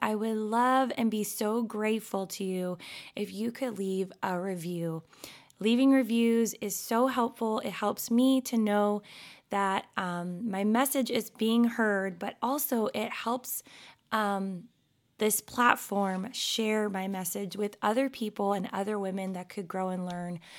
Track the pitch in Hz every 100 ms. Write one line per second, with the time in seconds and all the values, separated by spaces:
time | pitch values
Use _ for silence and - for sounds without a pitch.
0 | 214 214 220 220 214 226 254 262 254 -
1 | 233 214 202 - 214 226 226 214 214 220
2 | - 196 185 - 190 185 180 175 - -
3 | - - 202 190 233 233 262 196 190 190
4 | 185 - 196 180 196 180 165 170 165 160
5 | - - - - - - 208 240 269 269
6 | 220 233 233 233 220 - 202 - - 233
7 | 262 254 233 - 220 220 214 170 202 202
8 | - 233 262 262 262 233 214 208 208 208
9 | - - - - - 202 196 196 - -
10 | 185 175 175 175 226 190 208 233 277 277
11 | 233 233 220 - 220 233 233 233 214 202
12 | 190 170 202 - 233 285 - 240 214 214
13 | 233 - 226 254 - - - - - -
14 | _ 220 208 196 190 180 233 _ _ _
15 | _ - 214 - - - 240 240 - 202
16 | 196 185 214 - - - 220 214 208 190
17 | 190 190 180 202 196 196 208 - 208 226
18 | 269 - 214 - 202 202 185 196 196 208
19 | 190 190 190 180 185 - 170 190 185 185
20 | 180 175 175 170 -